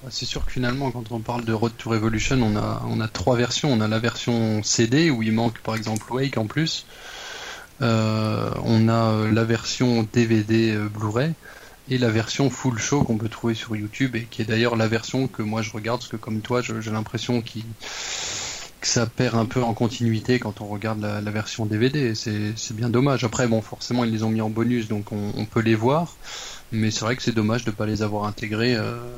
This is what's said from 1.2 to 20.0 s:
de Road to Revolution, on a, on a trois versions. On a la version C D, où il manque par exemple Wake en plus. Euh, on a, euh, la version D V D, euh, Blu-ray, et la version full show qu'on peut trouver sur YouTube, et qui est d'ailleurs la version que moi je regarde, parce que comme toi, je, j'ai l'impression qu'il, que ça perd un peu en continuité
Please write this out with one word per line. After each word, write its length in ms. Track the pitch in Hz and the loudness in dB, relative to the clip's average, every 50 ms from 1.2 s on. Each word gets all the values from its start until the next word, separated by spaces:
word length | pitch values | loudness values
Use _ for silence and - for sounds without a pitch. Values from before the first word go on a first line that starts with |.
| 113 - 117 120 117 | -4 -2 -4 -4 0
de 100 | 113 113 | 0 0
Road 200 | 110 110 117 113 | 2 2 0 0
to 140 | - - 113 | -2 -2 0
Revolution, 500 | 113 110 107 113 110 110 104 - 139 131 | 0 2 2 2 2 2 0 2 2 4
on 140 | 120 110 104 | 4 4 2
a, 280 | 107 107 107 110 110 117 | 2 0 0 -2 -4 -4
on 140 | 117 117 113 | -2 -2 -2
a 60 | 110 110 | -2 -2
trois 280 | - - - - 127 | -4 -2 2 2 4
versions. 380 | 117 120 120 - - - 156 131 | 4 4 2 0 0 2 2 4
On 80 | 110 | 4
a 60 | 107 107 | 4 2
la 100 | 107 113 | 2 2
version 640 | 117 117 110 - - - 120 117 113 110 110 107 | 0 0 -2 -2 -2 0 2 2 2 2 2 0
C 240 | 107 - - - 117 | 0 0 2 2 4
D, 240 | 113 120 147 165 170 | 4 4 4 4 4
où 140 | 143 117 110 | 4 2 2
il 80 | 110 | 2
manque 260 | 110 110 117 120 117 - | 2 2 2 2 0 -2
par 160 | - - 110 | -6 -4 -4
exemple 360 | 110 107 113 110 107 - - 120 | -2 -2 -2 -4 -4 -4 -4 -2
Wake 240 | 127 135 139 131 - | -2 -2 0 0 0
en 80 | 110 | -2
plus. 400 | 104 - 143 156 160 - - - - - - - - - - - - - - - - - - - - - - | 0 0 -2 -2 0 -2 -6 -10 -12 -18 -18 -16 -16 -14 -14 -14 -12 -12 -12 -12 -12 -14 -14 -16 -20 -8 -2
Euh, 720 | - 120 113 113 110 110 110 110 110 107 107 110 110 - - - 90 | 2 2 4 4 2 2 2 0 0 0 0 0 -2 -2 -2 -2 2
on 260 | 117 117 110 113 113 | 4 4 6 6 6
a, 220 | 113 113 113 113 | 4 4 4 4
euh, 200 | 110 107 107 110 | 4 2 2 4
la 120 | 110 110 113 | 4 4 4
version 640 | 113 117 110 - - - - 127 123 120 117 110 107 - | 2 2 0 0 -4 0 2 2 4 4 2 2 2 4
D 140 | 123 117 113 | 2 4 6
V 160 | 113 110 104 | 4 2 4
D, 280 | 104 110 113 113 113 | 4 4 4 4 4
euh, 160 | 110 107 104 104 | 2 0 -2 -4
Blu-ray, 460 | 104 104 107 107 104 117 135 160 160 - - - - - - - - - - - | -4 -4 -4 -2 0 0 0 0 -2 -4 -10 -20 -20 -20 -20 -20 -20 -20 -6 -2
et 80 | 127 127 | 0 2
la 140 | 123 117 | 2 4
version 400 | 110 113 110 - - - 139 139 | 4 4 2 0 0 2 2 2
full 260 | 127 - - 131 120 107 | 2 0 -2 -2 -2 0
show 260 | - - - 147 - | -2 0 2 2 2
qu'on 140 | - 113 107 | 2 2 0
peut 100 | 110 113 | 0 -4
trouver 280 | - - - 117 113 | -6 -2 -2 0 0
sur 200 | 113 - 113 113 | 0 -2 -6 -6
YouTube, 400 | 107 104 107 - - 135 131 120 | -6 -6 -6 -4 -2 -2 0 0
et 100 | 113 113 | -2 -6
qui 180 | 117 - - 110 | -6 -6 -6 -2
est 20 | |
d'ailleurs 300 | 110 117 110 117 120 117 | 0 2 2 4 4 4
la 120 | 113 113 110 | 2 2 2
version 400 | 113 113 110 - - 131 131 131 | 2 0 -2 -2 -2 -2 -2 -2
que 140 | - - | -2 -4
moi 220 | 110 107 107 110 110 | -4 -2 -2 -2 -4
je 80 | 107 | -4
regarde, 280 | - 113 104 110 120 120 | -6 -6 -4 -2 -4 -4
parce 100 | - - | -4 -6
que 40 | - | -10
comme 260 | 110 - - 107 110 | -10 -6 -4 -4 -4
toi, 200 | 107 - 123 123 | -2 0 0 0
je, 180 | 120 - 113 113 | 0 0 -4 -6
j'ai 120 | 110 113 | -4 -4
l'impression 500 | 107 110 110 - - 117 - - 123 120 | -2 -4 -4 -4 -6 -6 -2 0 0 0
qu'il, 220 | 113 - - 110 110 113 110 - - - - - - - - - - - - - - - - - - - - - | 0 -4 -8 -10 -10 -10 -12 -12 -12 -12 -10 -8 -8 -8 -6 -6 -6 -6 -6 -6 -8 -8 -8 -10 -12 -14 -14 -8
que 60 | - - | -4 0
ça 200 | - 123 117 113 | 2 2 2 0
perd 260 | - - 131 123 110 | 0 0 0 2 4
un 120 | 117 113 | 2 2
peu 180 | 104 - 131 123 | 2 2 0 0
en 100 | 117 110 | 0 0
continuité 640 | - 123 113 117 - | 2 0 0 0 0